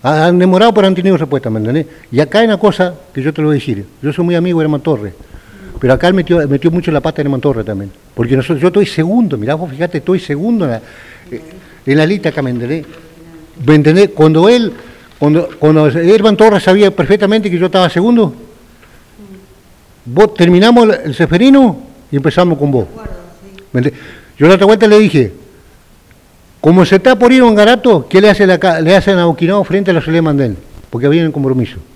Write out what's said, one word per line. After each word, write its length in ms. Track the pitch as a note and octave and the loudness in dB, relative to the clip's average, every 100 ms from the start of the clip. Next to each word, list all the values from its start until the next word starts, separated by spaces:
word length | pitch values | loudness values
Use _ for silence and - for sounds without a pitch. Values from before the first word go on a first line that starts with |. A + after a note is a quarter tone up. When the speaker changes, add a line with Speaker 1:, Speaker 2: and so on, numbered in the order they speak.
Speaker 1:
Ha-, 240 | B2+ D#3 D#3+ | -2 0 2
han 120 | F3+ | 2
demorado, 360 | F#3 F#3 A#3 | 2 2 2
pero 120 | G#3+ F#3+ | 2 0
han 80 | |
tenido 220 | F3+ F#3 F3+ | 0 0 -2
respuesta, 320 | D3 C3+ A#2 | -2 -6 -4
¿me 120 | A2 | -6
entendés? 260 | G#2+ C#3+ D#3 - - | -4 -4 -6 -14 -8
Y 100 | A#2 | -4
acá 200 | D#3 G#3 | -2 0
hay 60 | A3+ | 0
una 120 | G3+ | 0
cosa 360 | G#3 - F3+ E3+ - | -2 0 -4 -4 -14
que 80 | - | -8
yo 100 | C3+ | -6
te 80 | D3+ | -4
lo 80 | D3+ | -2
voy 80 | D3 | -2
a 40 | |
decir, 260 | - G2+ G2+ _ | -4 -8 -10 _
yo 100 | C#3+ | -10
soy 120 | D#3 | -4
muy 100 | F3 | -2
amigo 240 | F3 F3 E3+ | -2 -2 -2
de 60 | |
Herman 160 | D#3 D3 | -2 -4
Torres, 340 | D#3 C3 G#2 - - - - - - - | -4 -4 -6 -14 -20 -20 -20 -20 -20 -6
pero 120 | B2+ | 0
acá 160 | C3 F3 | 2 2
él 60 | |
metió, 320 | F#3+ D#3+ E3+ C#3+ | 0 0 -2 0
metió 240 | C#3 E3 | -2 0
mucho 200 | E3+ E3+ | -2 -2
la 100 | D3+ | -4
pata 160 | D#3+ D3+ | -4 -6
de 60 | |
Herman 180 | C#3+ C3 | -4 -2
Torres 240 | D3 A#2+ | -2 -4
también, 260 | G#2+ G2 G2 - _ | -6 -10 -12 -18 _
porque 220 | - A#2 C3 | -8 -2 -2
nosotros, 240 | B2+ D#3 | -2 -2
yo 80 | F3 | 0
estoy 160 | F#3+ | 0
segundo, 540 | G3 - E3 A3+ G#3+ B2+ | -2 -4 -2 -2 -2 -4
mirá 160 | G#2+ | -6
vos, 160 | D#3 E3+ | -6 -8
fíjate, 280 | C3+ E3+ E3 | -8 -6 -6
estoy 220 | D3+ F#3 | -4 -4
segundo 460 | - C#3+ G#3 A#3 D#3 | -4 -6 -4 -2 -4
en 40 | |
la, 100 | A2+ - - - - - | -6 -10 -20 -20 -20 -18
eh, 120 | A#2 - - - - - | -18 -18 -20 -20 -14 -2
en 100 | C#3+ | 0
la 80 | |
lista 240 | D#3 G3+ D#3+ | 0 -2 -4
acá, 140 | D3 | -6
¿me 80 | C3 | -6
entendés? 340 | B2 A#2+ D#3 D3 - - - - - - - | -6 -6 -8 -10 -20 -20 -20 -20 -20 -20 -8
¿Me 100 | A#2+ | 2
entendés? 360 | D3+ D3 E3+ G3+ | 4 4 2 0
Cuando 380 | - D#3 D#3 F#3+ | 2 2 4 2
él, 240 | B3 A3 - - - - - | 2 0 -8 -20 -20 -20 -4
cuando, 300 | D3 D#3 - - | 0 0 -2 -2
cuando 300 | D3+ D#3 D3+ | 0 2 2
Herman 480 | B2+ E3+ G#3+ G#3+ G3+ | 0 2 2 2 4
Torres 260 | A3 G3+ | 2 2
sabía 320 | - F#3+ G3+ | 2 2 2
perfectamente 560 | G3 D3 G3+ G3 A3 G3+ | 0 -2 0 0 -2 -2
que 80 | E3+ | -4
yo 80 | F3+ | -2
estaba 220 | F#3+ F3 | 0 0
segundo, 420 | E3+ G#3+ A#3+ F#3+ - - - _ _ - - _ _ G3+ F#3+ _ _ _ _ _ _ | 0 0 0 0 -4 -20 -20 _ _ -20 -20 _ _ -20 -20 _ _ _ _ _ _
vos 300 | A#2+ C3 G#3 | -8 0 0
terminamos 500 | - F3 F3+ G#3+ A#3+ | 2 2 4 4 4
el, 100 | A3 - D#3 | 4 0 -6
el 80 | |
Seferino 680 | C3 D#3+ F3 B3+ C#4 B3 D#3 - - - | -4 -2 2 4 4 4 0 -14 -20 -8
y 60 | C#3+ | -4
empezamos 400 | D3+ - F3+ D3+ | -2 0 0 0
con 140 | C#3+ | -2
vos. 160 | C3 G2 | -2 -4
Speaker 2:
De 60 | |
acuerdo, 200 | - - - - - | -10 -16 -16 -18 -20
sí. 200 | - - - | -20 -20 -8
Speaker 1:
¿Me 80 | B2+ | -4
entendés? 200 | C3 - - - _ _ | -4 -6 -20 -20 _ _
Yo 80 | D3 | 2
la 80 | |
otra 120 | F#3 G3 | 4 4
vuelta 200 | A3 G#3+ | 4 4
le 120 | G#3+ | 4
dije, 340 | G#3 D3 A2 - - _ _ _ _ _ _ _ _ _ _ _ | 4 0 -2 -6 -20 _ _ _ _ _ _ _ _ _ _ _
"Como 240 | D3+ F3+ F3+ | 0 2 4
se 100 | F#3+ | 2
está 220 | C4 A#3+ | 2 2
por 140 | B3 | 4
ir 100 | C4 | 4
un 120 | A#3+ G#3+ | 4 4
garato, 500 | G#3 B3 B3+ F3+ B2 | 2 2 2 0 2
¿qué 120 | F#3 | 2
le 100 | G#3 | 4
hace 160 | G3 G3 | 4 2
la 120 | F3 | 2
ca-, 220 | F#3+ E3 | 0 0
le 140 | D#3+ F#3+ | 2 2
hacen 220 | G3+ F#3 | 2 0
a 80 | E3+ | 0
Oquinao 380 | D#3+ E3+ G3+ | 0 -2 -2
frente 260 | - F#3+ G3 | -2 -4 -2
a 40 | |
la 60 | E3+ | -2
Soledad 220 | D3 E3 | -2 -2
Mandel?". 340 | E3 C#3+ B2+ F#2 - - - | 0 0 -2 -6 -14 -20 -14
Porque 200 | A#2 C#3 | -4 0
había 160 | D#3+ | 0
un 80 | E3 | -2
compromiso. 460 | D3 C3+ B2+ A#2 D#2+ - | -4 -4 -4 -6 -8 -20